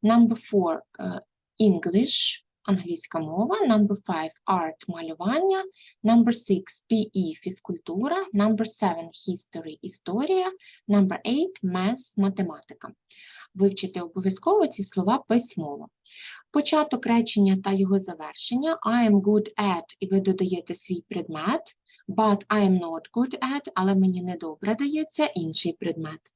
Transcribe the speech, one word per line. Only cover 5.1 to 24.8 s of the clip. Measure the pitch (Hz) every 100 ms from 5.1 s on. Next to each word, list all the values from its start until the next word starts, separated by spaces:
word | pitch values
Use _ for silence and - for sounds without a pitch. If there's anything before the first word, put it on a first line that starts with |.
| 160 185 285 381 381 381 _ - _
Number | 214 233 233
six, | 233 - 190 - - _
P | 226 214 196
E, | 170
фізкультура. | 156 - 185 - 175 - 175 262 349 381
Number | 208 214 214
seven, | 220 - 196 165 165 - -
history, | 180 - - 160 156
історія. | 190 - - 196 302 381 370 381 - _ -
Number | 202 190 - -
eight, | 262 370 381
math – | 190 180 190 254 - -
математика. | 196 196 180 - _ - - - _ - - - -
Вивчити | 185 196 196 185 185
обов'язково | 175 - 185 190 - 415 320
ці | -
слова | 196 - 185 254 -
письмово. | 240 233 - 151 143 - _ _ - - - _
Початок | 294 285 311 302 254 240
речення | 233 226 - 196 190
та | 196
його | 196 190 196
завершення. | 190 160 151 - - 247 302 320 -
I | 233 233
am | 202
good | 196 214 214 -
at, | 202 175 - -
і | 190
ви | 196
додаєте | 190 185 185 180 -
свій | 175 - 180 -
предмет. | 180 165 156 170 294 - _ _ _ -
But | - 220 202 -
I | 214 202
am | 185
not | 170 165 -
good | 233 254 -
at, | 254 277 285
але | - 190
мені | 196 190 180
недобре | 180 175 165 156 196
дається | 220